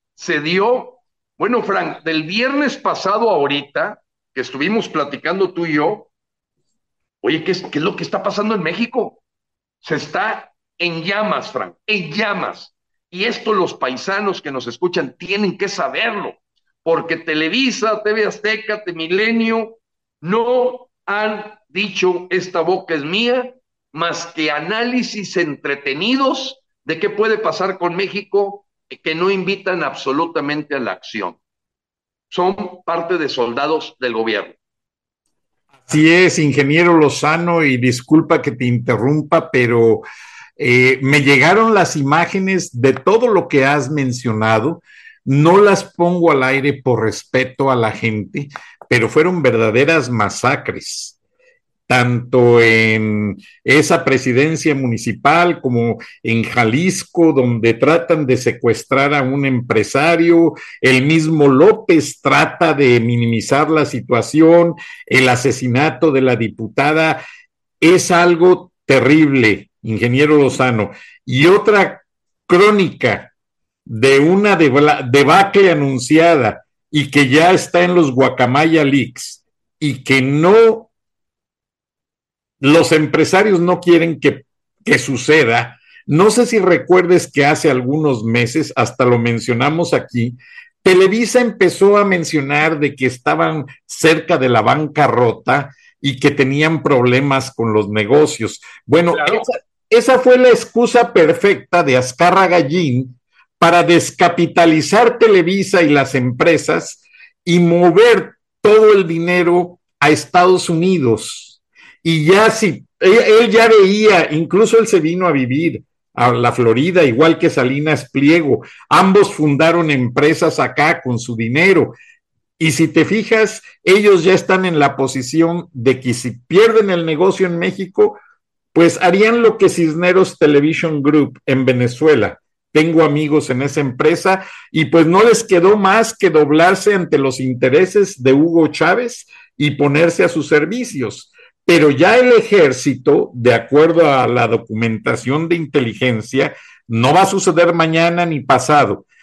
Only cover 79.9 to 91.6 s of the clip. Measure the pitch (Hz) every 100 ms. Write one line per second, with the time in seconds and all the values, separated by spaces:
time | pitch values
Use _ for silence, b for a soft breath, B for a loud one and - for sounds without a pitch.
79.9 | 127 - 135 131 147 175 220 226 220 -
80.9 | _ _ _ _ _ _ _ _ _ _
81.9 | _ _ _ _ _ _ - 135 165 160
82.9 | 156 151 160 156 190 214 180 175 180 175
83.9 | 170 170 131 143 - _ _ _ _ -
84.9 | 127 - 123 - 160 117 117 120 b b
85.9 | b b 151 208 226 233 220 185 170 -
86.9 | 185 175 175 - 143 143 151 156 127 127
87.9 | 151 151 120 113 117 117 156 - - 127
88.9 | - 123 120 117 117 123 117 139 160 175
89.9 | 123 - 120 117 123 B B B B 190
90.9 | 185 190 220 233 247 240 -